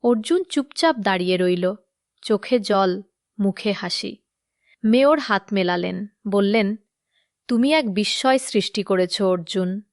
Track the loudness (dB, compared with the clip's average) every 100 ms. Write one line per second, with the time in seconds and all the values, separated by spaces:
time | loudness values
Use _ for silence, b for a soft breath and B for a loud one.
0 | 2 0 2 -2 0 -4 -4 0 0 2
1 | 0 0 0 2 2 2 -2 -4 _ _
2 | _ _ -2 -2 0 -2 0 0 2 -2
3 | -8 _ _ -2 -2 -2 -4 -4 -6 -8
4 | -8 -12 _ _ _ _ _ _ 2 4
5 | 4 2 0 -4 -2 -2 0 0 -4 -6
6 | -10 _ -2 0 2 2 0 -4 _ _
7 | _ _ _ _ -2 0 2 2 0 -2
8 | -2 0 2 0 0 -2 -2 -6 -2 0
9 | 0 0 0 0 -2 -4 -4 -6 -10